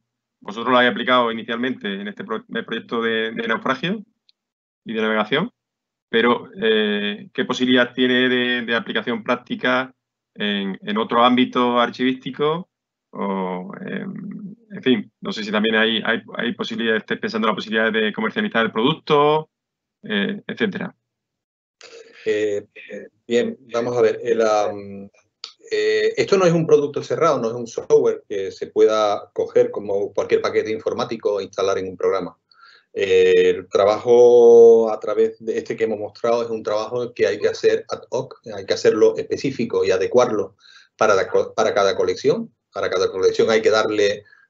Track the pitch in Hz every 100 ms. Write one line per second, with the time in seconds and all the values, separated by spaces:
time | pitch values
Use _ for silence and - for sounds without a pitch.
0 | _ _ _ _ - 104 120 127 123 101
1 | 120 127 117 113 110 117 127 127 104 98
2 | 101 98 101 110 - 117 113 113 101 120
3 | 113 113 110 113 117 113 127 131 165 220
4 | 196 _ _ _ _ _ _ _ - 110
5 | 110 110 104 143 220 _ _ _ _ _
6 | _ 113 117 120 - - 113 110 107 104
7 | 104 107 - - 123 - 127 127 120 -
8 | 127 127 127 123 123 123 117 117 101 117
9 | 110 117 107 120 - 117 131 127 131 _
10 | _ _ _ - 104 101 98 92 104 104
11 | 113 120 120 123 127 127 123 120 117 -
12 | 127 131 - 123 147 160 185 _ _ _
13 | _ 101 98 95 92 92 92 - 98 98
14 | 101 - - - 190 - _ 202 131 117
15 | - _ - 101 107 107 107 110 110 113
16 | - 117 - - 113 104 110 110 113 110
17 | - 113 113 110 110 104 104 110 113 110
18 | 107 - 110 110 107 117 113 113 123 156
19 | - 151 147 156 160 _ _ _ _ _
20 | - 104 98 101 - - 110 90 87 -
21 | _ _ _ _ _ _ _ _ - -
22 | - - - 107 107 104 101 - - 104
23 | 101 _ _ 117 113 113 - 117 123 123
24 | 113 110 123 113 110 107 104 101 101 98
25 | 98 _ _ _ - _ - 107 107 107
26 | 110 - - 196 180 165 143 151 143 139
27 | - 127 160 135 117 123 113 - - 147
28 | 120 - _ 101 95 90 - - 110 107
29 | 107 101 - - 92 - 120 104 101 98
30 | 101 - 110 113 107 107 107 110 - 101
31 | 117 113 107 101 95 - 95 98 95 90
32 | 90 95 87 - _ _ - _ _ 113
33 | 98 92 92 90 92 92 92 - 98 107
34 | 123 120 120 120 117 117 117 113 113 110
35 | - 104 113 113 110 110 - 113 110 104
36 | 104 - 117 117 117 110 110 107 110 123
37 | 120 - 107 104 107 92 110 110 - 110
38 | - 120 127 - - 101 98 104 120 107
39 | 110 110 - - 139 131 117 95 92 95
40 | 95 123 123 107 95 _ _ - _ _
41 | 110 98 92 98 - - 127 104 98 92
42 | 92 90 131 180 - _ _ 101 95 92
43 | 92 95 92 87 113 110 110 107 107 107
44 | 101 104 - _